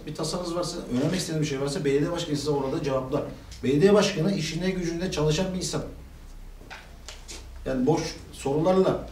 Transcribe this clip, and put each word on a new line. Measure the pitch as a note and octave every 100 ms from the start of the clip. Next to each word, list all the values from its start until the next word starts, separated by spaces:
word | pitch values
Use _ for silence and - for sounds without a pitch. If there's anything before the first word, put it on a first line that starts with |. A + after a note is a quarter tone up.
| D3+
bir | D3+
tasanız | D#3 F3+ E3+ F3
varsa, | E3 -
öğrenmek | - B2 D3+ F#3
istediğiniz | E3 D#3
bir | D3
şey | C3+
varsa | C#3+ - C#3+
belediye | C#3+ E3+
başkanı | E3+ D3+ D3
size | D3+
orada | C#3+ C3 B2
cevaplar. | C#3 C3 C3 E3 - - - -
Belediye | B2 D3+ G3
başkanı | G#3 - D#3 F#3+ D#3+
işinde | D#3 E3 F#3
gücünde | F3+ E3+ E3+ F#3
çalışan | D3+ D3+ D3+ F#3
bir | F#3
insan. | D#3 C#3 - - - - - - - - - - - - - - - - - - -
Yani | B2+ C3+
boş | E3 - - -
sorularla, | - C3+ D3 F3+ F#3+ F#3 - -